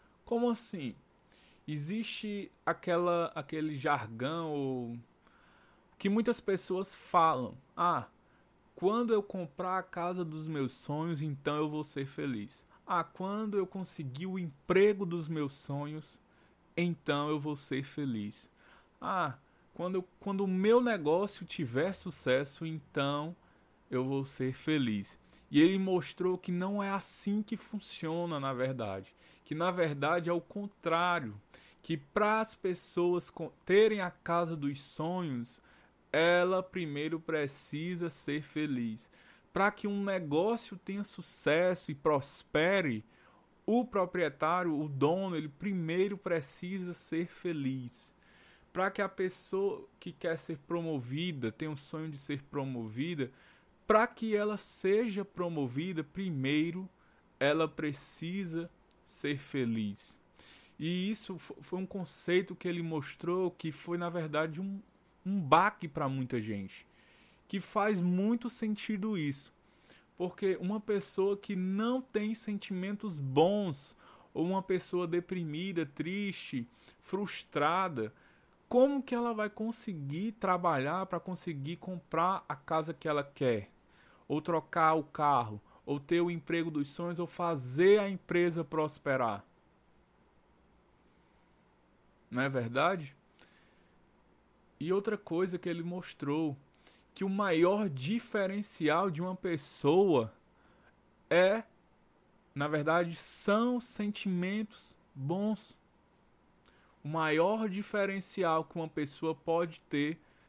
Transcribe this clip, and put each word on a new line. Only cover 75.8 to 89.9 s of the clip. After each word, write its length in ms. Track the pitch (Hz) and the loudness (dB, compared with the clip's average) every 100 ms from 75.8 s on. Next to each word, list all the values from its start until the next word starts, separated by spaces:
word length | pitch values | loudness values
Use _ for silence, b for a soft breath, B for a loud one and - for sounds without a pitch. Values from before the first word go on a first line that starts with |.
| 147 | -2
triste, 800 | - 156 190 202 175 - 131 117 B B B | -2 -4 -2 -2 -4 -6 -6 -6 B B B
frustrada, 1120 | - 190 202 - - 151 147 180 190 139 107 - b b b b - | 2 2 2 -2 -2 4 4 4 2 0 -2 -4 b b b b 2
como 360 | 240 269 285 | 8 8 6
que 100 | 262 | 0
ela 200 | 240 240 | 0 0
vai 160 | 220 208 | 0 -2
conseguir 840 | - 220 233 - 170 139 151 214 | -2 -6 -6 -6 -6 -4 -4 -4
trabalhar 720 | 214 190 180 175 147 135 175 190 | -2 0 2 2 2 2 -2 -2
pra 140 | 175 | -6
conseguir 580 | - 180 - 147 139 170 | -6 -8 -6 -6 -6 -6
comprar 640 | - 180 - 165 175 190 - | -8 -10 -4 2 2 2 -4
a 80 | 143 | -8
casa 380 | - 160 156 | -2 0 0
que 140 | 151 160 | -2 0
ela 160 | 147 | 0
quer? 460 | 139 - 131 110 98 _ _ b b b b | -2 0 2 2 -2 _ _ b b b b
Ou 140 | 147 | -2
trocar 520 | 151 165 - 175 160 160 | 0 -2 0 4 6 4
o 80 | |
carro, 580 | 143 - 147 139 110 104 - b - | 0 2 4 4 2 -4 -14 b -6
ou 140 | 143 | -4
ter 220 | 139 170 | 2 2
o 100 | 175 | 2
emprego 400 | 170 - 170 165 | 0 -2 -2 0
dos 180 | 151 143 | -2 -2
sonhos, 300 | - 175 170 | -4 -6 -4
ou 80 | 170 | -6
fazer 720 | - 175 160 123 131 185 208 | -2 -2 -2 -2 6 8 8
a 100 | 202 | 6
empresa 540 | 190 - 175 175 165 | -4 0 2 4 2
prosperar? 800 | 147 160 151 - 147 131 120 104 - _ _ _ _ | -2 0 -2 -2 0 2 2 0 -8 _ _ _ _